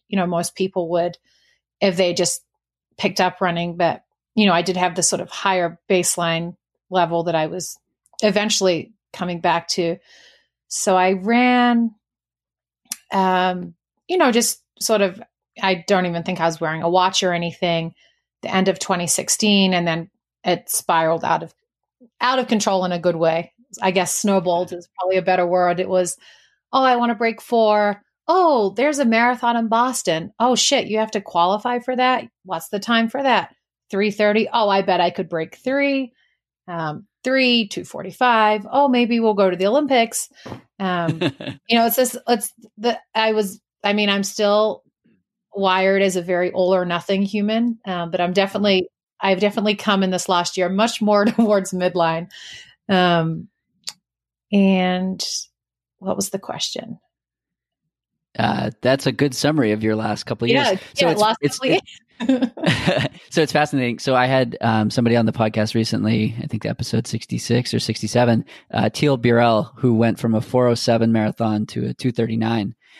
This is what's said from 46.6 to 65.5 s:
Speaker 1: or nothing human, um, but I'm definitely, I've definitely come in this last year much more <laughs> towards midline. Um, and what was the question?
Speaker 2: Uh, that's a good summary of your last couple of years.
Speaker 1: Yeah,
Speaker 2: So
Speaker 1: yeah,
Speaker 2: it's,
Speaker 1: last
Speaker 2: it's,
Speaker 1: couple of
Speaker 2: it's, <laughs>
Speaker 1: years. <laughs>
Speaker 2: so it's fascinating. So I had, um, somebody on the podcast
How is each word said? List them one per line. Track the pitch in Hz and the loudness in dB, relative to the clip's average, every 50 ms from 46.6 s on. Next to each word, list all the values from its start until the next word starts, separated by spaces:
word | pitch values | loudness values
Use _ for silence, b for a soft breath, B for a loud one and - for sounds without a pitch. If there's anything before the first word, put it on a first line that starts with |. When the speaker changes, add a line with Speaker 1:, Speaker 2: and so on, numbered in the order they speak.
| 185 180 190 | 2 2 2
Speaker 1:
or | 180 180 | 2 0
nothing | 175 170 170 - - 196 190 | 0 -4 -4 -2 -2 -2 0
human, | 202 196 214 208 202 208 220 226 240 240 226 - - | 0 -2 -2 -2 -2 -2 0 0 0 -2 -4 -6 -8
um, | 196 180 175 170 170 | -8 -6 -6 -6 -4
but | 165 180 | -4 -2
I'm | 175 175 180 | -2 0 0
definitely, | 202 190 196 - 208 208 208 196 185 180 - _ _ _ _ _ - | 0 0 0 0 -2 0 2 2 2 0 -2 _ _ _ _ _ -4
I've | - 196 190 180 | 0 0 2 2
definitely | 208 202 208 226 202 214 214 | 2 0 0 0 0 0 -2
come | 208 - 214 202 190 190 | -2 0 0 0 2 0
in | 185 | 0
this | 185 175 - - | -2 -2 -2 0
last | 185 175 175 - - 185 | 0 0 0 -2 -2 -2
year | 180 180 | -2 0
much | 190 196 220 233 - - | 0 0 0 0 0 -2
more | 214 208 208 208 202 | 0 2 4 4 4
<laughs> | |
towards | 233 214 - 233 208 208 196 190 190 | 2 2 2 2 2 2 2 0 -2
midline. | 185 180 180 185 180 180 165 165 165 165 175 175 B B B B B B B B B B _ - | -4 -2 -2 0 0 2 0 0 0 -2 -6 -10 B B B B B B B B B B _ 0
Um, | 196 185 180 175 170 170 160 160 160 165 170 - _ _ _ _ _ _ _ - - _ _ _ _ _ _ _ _ _ _ _ | 2 2 4 4 4 2 0 0 -4 -6 -10 -14 _ _ _ _ _ _ _ -18 -18 _ _ _ _ _ _ _ _ _ _ _
and | 208 202 196 190 190 185 185 185 185 185 185 185 185 175 - - - - - - _ _ _ _ _ _ _ _ _ _ | 2 4 4 4 4 2 2 0 -2 -2 -4 -4 -6 -6 -8 -8 -8 -10 -12 -14 _ _ _ _ _ _ _ _ _ _
what | 185 190 185 196 | -8 -6 -4 -4
was | 196 - | -6 -6
the | - 202 | -8 -8
question? | - - - - - - - - - - - - _ _ _ _ _ _ _ _ _ _ _ _ _ _ _ _ _ _ _ _ _ _ _ _ _ _ - - | -8 -10 -10 -8 -8 -8 -8 -10 -12 -12 -14 -18 _ _ _ _ _ _ _ _ _ _ _ _ _ _ _ _ _ _ _ _ _ _ _ _ _ _ -6 -4
Speaker 2:
Uh, | 117 - - 120 - - - _ | -2 -2 -2 -2 -4 -6 -6 _
that's | - 123 135 - - 151 | 0 0 0 0 0 -2
a | 120 | -2
good | - 143 143 127 | 0 0 -2 -2
summary | - - 143 156 156 123 107 | -2 -2 0 0 2 2 2
of | 107 107 | 0 0
your | 110 110 107 | 0 0 0
last | 110 110 - - - - | 0 -2 -4 -6 -6 -6
couple | - 110 - - | -8 -6 -4 0
of | 120 | 0
years. | 233 269 285 233 | 2 2 2 0
Speaker 1:
Yeah, | 294 294 - - - | -2 -2 -6 -6 -2
Speaker 2:
So | - 185 | 0 0
Speaker 1:
yeah, | 170 165 | 2 2
Speaker 2:
it's, | 208 | 2
Speaker 1:
last | 214 220 226 - | 2 0 0 0
Speaker 2:
it's, | - - - - | -2 -4 -4 -2
Speaker 1:
couple | 262 262 | -2 0
of | - 392 | 0 0
Speaker 2:
it's, | - - | -2 -6
<laughs> | - - _ _ _ - 240 247 | -16 -20 _ _ _ -4 0 0
Speaker 1:
years. | 262 247 - - - - - - 117 - - - - - 220 - B B B | 0 2 0 -2 -4 -4 -2 -2 -2 0 0 0 0 0 -2 -4 B B B
<laughs> | B | B
Speaker 2:
so | B 170 | B 0
it's | 156 147 | 0 2
fascinating. | - 151 151 - - 135 127 120 117 107 | 2 0 0 0 0 0 0 -2 -2 -4
So | - 139 131 | -2 0 2
I | 123 123 | 2 2
had, | 127 135 131 131 117 117 - | 2 2 2 2 0 -2 -2
um, | - 117 110 110 107 104 | -2 0 2 2 2 0
somebody | - 135 120 117 117 | 2 2 2 4 4
on | 117 113 | 4 2
the | 110 | 2
podcast | - - 113 110 | 0 0 0 0